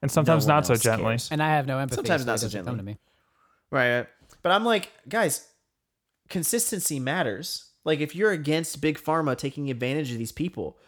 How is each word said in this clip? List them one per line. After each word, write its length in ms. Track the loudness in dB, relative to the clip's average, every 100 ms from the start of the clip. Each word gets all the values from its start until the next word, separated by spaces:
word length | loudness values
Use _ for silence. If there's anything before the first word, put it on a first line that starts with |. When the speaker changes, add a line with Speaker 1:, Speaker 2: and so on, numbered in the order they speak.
Speaker 1:
And 120 | 0
sometimes 340 | 2 4 4 6
Speaker 2:
no 80 |
one 40 | 4
Speaker 1:
not 80 | 4
so 80 |
Speaker 2:
else 80 | 4
Speaker 1:
gently. 240 | 4 2 0
Speaker 2:
cares. 220 | -2 -2
Speaker 3:
And 100 | 0
I 60 | 2
have 180 | 2 0
no 140 | -2
empathy, 160 | -2 -2
Speaker 2:
Sometimes 260 | 0 0
Speaker 3:
so 40 | 0
Speaker 2:
not 80 |
Speaker 3:
it 40 | -2
Speaker 2:
so 80 | -2
Speaker 3:
doesn't 180 | -6
come 120 | -6 -6
Speaker 2:
gently. 180 | -8
Speaker 3:
to 40 | -12
me. 0 | _ _ _ _ _ _ -4
Speaker 2:
Right, 240 | 0 2 0
right. 80 | -4 _ _ _
But 80 | 2
I'm 120 | 2
like, 280 | 4 0 -2 -14 -4
"Guys, 400 | 0 0 -2 -8 _ _ _ _ _ _ _ -8
consistency 720 | -4 0 0 -2 -2 -2 -2
matters." 640 | -2 -2 -2 -4 -6 -10 -12 _
Like, 140 | -2 0
if 140 | -2
you're 160 | 0 2
against 500 | 2 0 0 -2 -2
Big 180 | -2 -2
Pharma 380 | 0 0 2 0
taking 340 | -4 -6 -6
advantage 420 | -2 -2 -2 -2
of 60 | -4
these 140 | -6
people, 460 | -4 -6 -4 -8 -10